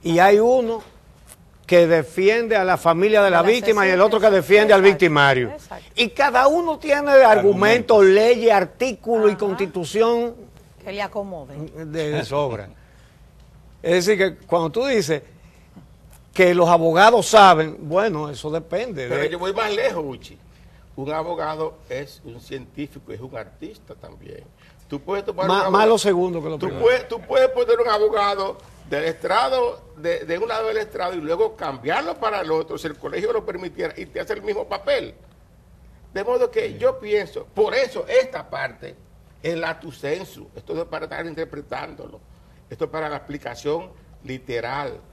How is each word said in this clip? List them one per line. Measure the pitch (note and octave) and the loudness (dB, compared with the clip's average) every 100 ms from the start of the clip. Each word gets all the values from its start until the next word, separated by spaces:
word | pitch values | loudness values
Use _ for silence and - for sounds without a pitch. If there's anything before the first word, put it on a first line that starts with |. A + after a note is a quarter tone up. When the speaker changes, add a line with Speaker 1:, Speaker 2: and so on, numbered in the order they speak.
Speaker 1:
y | E3+ E3+ | 0 4
hay | F#3+ G#3 | 6 6
uno | A#3 B3+ A3+ A3+ - - _ - _ - - _ - | 6 2 0 -6 -10 -20 _ -20 _ -20 -20 _ 2
que | F3 E3+ | 4 6
defiende | E3 D3+ - F#3+ A3+ A#3 G#3+ | 4 0 0 2 2 0 0
a | |
la | F#3 F3 | 0 0
familia | E3+ E3 G3+ G#3+ | 2 2 4 4
de | G3+ | 4
la | E3+ | 4
Speaker 2:
Del | E3+ A#3+ | 4 2
Speaker 1:
víctima | A3+ G#3 | 2 2
y | F#3+ | 2
el | F3+ | 4
Speaker 2:
asesino. | G#3+ | 4
Speaker 1:
otro | A3 | 4
que | G#3+ | 4
defiende | G3 E3 G#3 G#3+ | 4 4 4 6
al | G3 | 6
Speaker 2:
Exacto. | G3 | 6
Speaker 1:
victimario. | G3 F3 D3+ C#3 C3 B2 | 6 2 4 4 4 -2
Speaker 2:
Exacto. | D4 - F#3 - - | -8 -16 -20 -16 -4
Speaker 1:
Y | A#3 | -4
cada | - C#4 B3 C4+ | 0 0 4 2
uno | D#4+ E4+ D4+ | 2 -2 -6
tiene | D#4 C#4+ C#4+ | -2 -2 4
argumentos, | C#4 B3 G#3+ G3 F#3+ G3+ A#3+ - A3 | 8 8 6 4 4 2 2 4 6
Speaker 3:
Argumentos. | |
Speaker 1:
leyes, | F#3+ F#3+ A3+ B3 A3+ | 8 6 4 4 4
artículos | G3+ F#3 - B3+ A3 - A3+ G#3+ | 4 0 -4 -6 -4 -4 2 2
y | |
Speaker 2:
Ajá. | G3+ | 0
Speaker 1:
constitución | G3+ F3+ F#3+ F#3 D#3+ G#3 A3+ A#3 A#3+ A#3 G3+ - - _ | -4 -4 -6 -6 -6 0 0 0 -2 -8 -20 -20 -20 _
Speaker 2:
Que | C#4 | -14
le | F#3+ | -10
acomoden. | - G#3+ G3+ F3 C3 C#3 D#3 D3+ D#3+ | -8 -8 -10 -12 -16 -14 -14 -14 -12
Speaker 1:
de, | D#3 D3+ | -6 -4
de | D3+ | -4
sobra. | A#2 C#3 C#3+ A2+ G2 - - _ _ _ - _ - - - _ | -4 -4 -4 -6 -12 -20 -20 _ _ _ -20 _ -20 -20 -20 _
Es | - F3 F3 | 0 0 2
decir, | G#3 | 0
que | F#3+ D#3 - | 0 -4 -4
cuando | E3+ E3 | -2 -2
tú | G#3+ C4+ | -2 -2
dices | A#3+ D3+ D3+ - - - _ _ - - - - - _ | -2 -2 -6 -8 -20 -20 _ _ -20 -20 -20 -20 -20 _
que | - F3+ | 2 2
los | F3 E3+ | 4 4
abogados | E3+ E3 E3 G#3+ A#3 E3+ | 4 2 6 6 6 4
saben, | A3 G3 D#3+ D#3 - | 8 8 6 2 -6
bueno, | D3+ E3+ A3 D#3 D3+ | -4 -2 -2 -4 -8
eso | C3 D3+ | -10 -8
depende | D#3+ D#3+ F3 B3 E3 B2 | -10 -6 -8 -8 -10 -6
Speaker 4:
Pero | C3 | -4
Speaker 1:
de | D3+ | -4
Speaker 4:
yo | E3+ | -6
voy | F3+ | -6
más | G3 G#3+ | -4 -4
lejos, | G#3 B3+ F3+ D3 | -2 -4 -4 -10
Uchi. | B2 - C#3 _ _ - - _ | -12 -18 -20 _ _ -20 -20 _
Un | - C3+ | -14 -8
abogado | D#3 D#3+ E3 D#3 D#3 D#3+ - - | -8 -6 -8 -8 -6 -10 -10 -14
es | B2+ C#3 - | -12 -12 -20
un | D3 A#2 | -20 -20
científico, | - C3+ B2 - D3 D3+ - | -16 -16 -16 -14 -14 -14 -18
es | G#2 | -18
un | B2+ B2+ | -16 -16
artista | G2 _ F3 G#3+ _ | -18 _ -20 -20 _
también. | - - - - - - _ _ - - | -20 -20 -20 -20 -20 -20 _ _ -20 -14
Tú | C#3+ | -14
puedes | C#3 G3+ G3 | -8 -8 -6
tomar | F#3 F#3+ | -4 0
Speaker 1:
Ma-, | |
Speaker 4:
un | F#3+ | 0
abogado | F#3+ | 2
Speaker 1:
más | F#3+ A3 | 2 4
lo | A3+ | 2
segundo | G3+ F3+ F#3 E3+ | 2 0 -2 -4
que | D#3 | -8
lo | D#3 | -8
Speaker 4:
tú | F#3+ | -8
Speaker 1:
primero. | - - | 0 0
Speaker 4:
puedes, | B4 B4 | 0 -4
tú | A#4 | -12
puedes | - C5 C4 | -2 2 2
poner | B3+ A#3+ A#3 | 0 0 0
un | A#3 | 2
abogado | G#3 G#3+ G#3+ G3+ G3 G3 - - - - | 2 0 0 -2 -2 -6 -8 -18 -20 -8
del | C#3+ | -6
estrado, | D#3+ E3 - G3+ C4 C4 B3 - - - | -6 -6 -2 -2 0 -2 -4 -6 -18 -10
de, | D#3+ E3+ | -6 -6
de | D3+ E3+ | -6 -6
un | A3+ | -4
lado | A3 A3 | -4 -4
del | G#3+ | -4
estrado | G#3+ - F3+ | -6 -8 -8
y | F#3 | -6
luego | D3+ E3+ A3 | -6 -2 -2
cambiarlo | A3 D#3+ C3+ B2 G3 D#4+ E4+ | -4 -10 -8 -4 -4 -4 -6
para | A3+ G#3 | -6 -4
el | E3 | -4
otro, | D#3+ D#3+ E3 | -4 -4 -10
si | E3 | -10
el | D3 | -10
colegio | - F3 G#3+ | -10 -8 -4
lo | A3+ | -4
permitiera, | F3 F3 F3 D#3 E3+ | -6 -12 -12 -8 -10
y | D#3 D#3+ | -10 -14
te | - | -12
hace | F3 | -10
el | G#3+ | -8
mismo | G#3 G3+ - | -6 -8 -6
papel. | G3+ - C#4 E3 - - _ _ _ _ - - - - | -8 -4 -4 -4 -16 -20 _ _ _ _ -20 -20 -20 -14
De | G3 | -10
modo | G#3 B3 A#3+ | -4 -2 -2
que | A3 D3 | -2 -6
Speaker 1:
Sí. | D3+ | -2
Speaker 4:
yo | B3 C4 | -4 -4
pienso, | G#3 G#3 F#3+ - - | -4 -4 -4 -12 -14
por | - G#3+ | -2 0
eso | A#3 C4 G#3 E3 | 0 -4 -6 0
esta | A#3+ B3+ - C#3+ | 0 0 -8 -12
parte, | C#3+ C3+ A2+ - - _ _ _ _ | -10 -10 -10 -20 -20 _ _ _ _
el | D#3+ E3+ | -8 -6
latu | D#3+ D#3+ E3+ | -6 -8 -14
sensu, | B2 C#3+ E3 G3 - - - | -12 -8 -8 -10 -18 -20 -20
esto | - | -12
no | D#3+ | -10
es | E3+ | -8
para | D#3 | -10
estar | D#3 C#3+ E3 | -12 -12 -12
interpretándolo, | D#3 D#3+ C#3+ D3 B2+ D3 - - - _ - _ _ _ | -10 -8 -8 -8 -12 -12 -16 -20 -20 _ -20 _ _ _
esto | A#2 D#3+ | -10 -8
es | |
para | D#3 D#3 | -6 -8
la | C#3+ | -8
aplicación | - C#3+ - A#2+ D3 D#3+ F#3 - - - | -10 -14 -12 -10 -6 -6 -8 -20 -20 -20
literal. | - C3 B2 A#2+ A#2 C#3 C#3 - - | -14 -14 -8 -8 -6 -8 -8 -12 -20